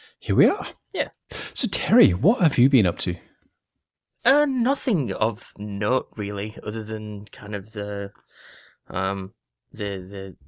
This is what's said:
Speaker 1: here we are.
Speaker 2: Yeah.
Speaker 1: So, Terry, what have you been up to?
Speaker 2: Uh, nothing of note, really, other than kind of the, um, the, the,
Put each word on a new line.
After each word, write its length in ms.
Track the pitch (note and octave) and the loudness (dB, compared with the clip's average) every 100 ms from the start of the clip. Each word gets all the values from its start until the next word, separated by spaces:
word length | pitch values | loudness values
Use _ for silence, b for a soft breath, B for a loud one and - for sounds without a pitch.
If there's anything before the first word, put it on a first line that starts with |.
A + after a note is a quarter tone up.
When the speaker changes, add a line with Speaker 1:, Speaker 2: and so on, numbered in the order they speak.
| b b | b b
Speaker 1:
here 160 | - G2+ | 0 4
we 120 | A3 | 4
are. 200 | G#4 - - _ | 2 -6 -16 _
Speaker 2:
Yeah. 140 | F4+ - - _ B B | -6 -6 -10 _ B B
Speaker 1:
So, 140 | - A3 | -4 -2
Terry, 420 | - - A#3 C3 | -2 4 6 6
what 280 | F2 D3 B3 | 6 2 4
have 160 | E3+ - | 2 4
you 100 | C3 | 6
been 180 | C3 F#2 | 6 4
up 120 | - | 0
to? 160 | F#2 F2 _ _ _ _ _ _ _ _ _ _ B3 | -4 -6 _ _ _ _ _ _ _ _ _ _ 2
Speaker 2:
Uh, 200 | C#4+ D4 | 4 2
nothing 680 | C4 A#3 C#4 C4 F3+ A#2 | 0 0 0 0 0 0
of 400 | F2 A2+ G#2+ - - | -2 -2 -2 -12 -12
note, 520 | G#2 G2+ G#2 B2+ - - | -8 -2 0 0 -2 -6
really, 400 | G2+ G2+ G#2+ - G#2+ | -6 -6 -6 -8 -8
other 180 | A2 | -6
than 420 | G#2+ A2 G#2+ G#2 G#2 | -6 -8 -8 -10 -12
kind 240 | - G#2 G#2 | -14 -10 -10
of 160 | G2+ | -8
the, 400 | G#2+ G2+ G2+ G2 b b b b b b b - | -8 -6 -6 -8 b b b b b b b -4
um, 440 | F#2 F#2+ G2 F#2+ - _ _ _ | 0 0 -2 -6 -12 _ _ _
the, 140 | A2 G2+ F#2+ | -6 -4 -4
the, 360 | F#2 G2+ F#2+ - | -8 -10 -10 -12